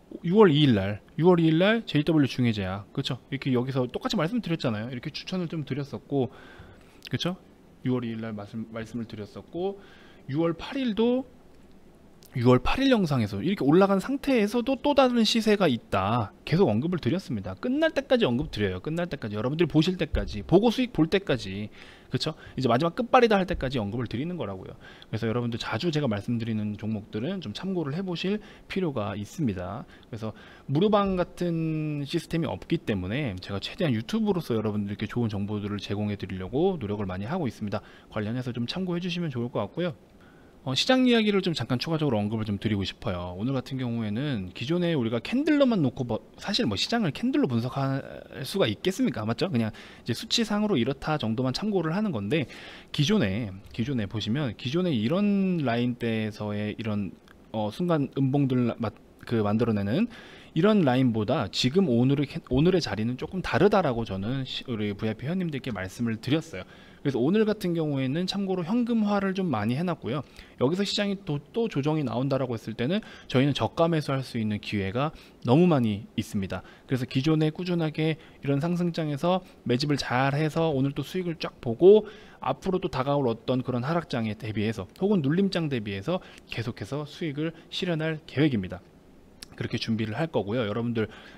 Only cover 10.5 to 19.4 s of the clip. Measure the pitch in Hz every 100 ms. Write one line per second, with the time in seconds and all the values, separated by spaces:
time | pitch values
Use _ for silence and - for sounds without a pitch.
10.5 | 165 - 277 254 202 233 254 269 - -
11.5 | - - - - - - - - 127 120
12.5 | 123 - - 269 233 170 135 101 101 151
13.5 | 208 135 170 196 196 214 277 277 247 208
14.5 | 240 240 269 294 285 262 240 214 233 214
15.5 | 208 175 117 - 98 98 120 101 - -
16.5 | 160 180 107 165 180 117 175 - 110 95
17.5 | - 247 285 320 294 269 262 165 120 156
18.5 | - 101 92 151 165 175 143 110 104